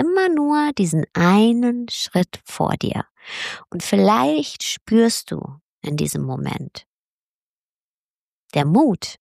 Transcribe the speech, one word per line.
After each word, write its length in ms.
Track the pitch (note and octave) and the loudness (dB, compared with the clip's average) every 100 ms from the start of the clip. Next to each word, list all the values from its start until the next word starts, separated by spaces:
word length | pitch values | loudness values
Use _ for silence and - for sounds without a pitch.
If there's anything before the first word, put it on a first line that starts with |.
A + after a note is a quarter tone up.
immer 280 | D#4+ F#4+ F#4 | 0 2 2
nur 440 | D#4 D4 D4 D4 | 0 0 0 0
diesen 320 | C4+ F3 D#3 - | 0 0 0 -2
einen 760 | - F3 G3+ A3+ A#3 A#3+ A#3+ A#3 | 2 4 6 4 4 0 -2 -6
Schritt 520 | - - F3+ F3+ - | -8 -2 -2 -2 -6
vor 300 | - - - - | -12 -4 -4 -4
dir. 280 | - - - _ - - - - - | -6 -6 -8 _ -16 -12 -12 -12 -12
Und 140 | F3 | -10
vielleicht 800 | - G3 G3 A3 C4+ D#4 D4 - | 0 2 4 4 2 0 -4 -8
spürst 680 | - - - A3+ A#3 - - | -8 -8 2 4 4 0 -6
du 300 | - - C#3+ _ _ | -10 -10 -14 _ _
in 140 | - D3 | -6 -4
diesem 260 | D3+ D3 | -2 -4
Moment, 640 | C3+ C3 C#3 - C3+ - - _ _ _ _ _ _ _ _ _ _ _ _ _ _ _ _ | -4 -6 -6 -6 -10 -16 -20 _ _ _ _ _ _ _ _ _ _ _ _ _ _ _ _
der 100 | D3 | -2
Mut, 520 | C#3+ G3+ D4+ F3 - - | 2 4 4 0 -6 -16